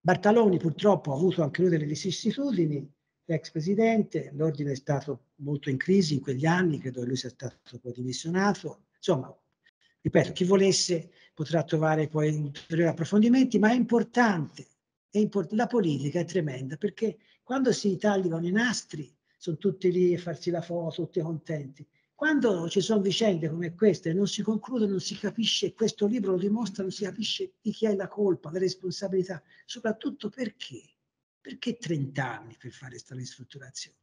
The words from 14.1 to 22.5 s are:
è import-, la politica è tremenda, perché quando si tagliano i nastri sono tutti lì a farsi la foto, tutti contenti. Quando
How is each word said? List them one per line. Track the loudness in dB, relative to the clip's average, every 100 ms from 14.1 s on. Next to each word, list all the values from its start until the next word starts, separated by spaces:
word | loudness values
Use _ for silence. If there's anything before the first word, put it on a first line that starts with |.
| 2 2 2 -4 -10 -20 _ _ _ _
è | 0
import-, | 0 0 -2
la | -2 0
politica | 2 2 0 -2 -2
è |
tremenda, | -2 -2 -2 -6 -10 -4
perché | -6 -2 -6 -6 _ _
quando | _ 0 2
si | 2 0 0
tagliano | 2 2 0 -2
i | 0
nastri | 0 0 -2 -8 -14 -14 _ _ _
sono | -8 -2
tutti | -2 0 0
lì | 4 2
a | 2
farsi | -2 -6 -4
la | -4
foto, | -4 -6 -6 -6
tutti | -4 -4
contenti. | -4 -6 -6 -8 -8 -16 -20 _ _ _
Quando | 0 2 2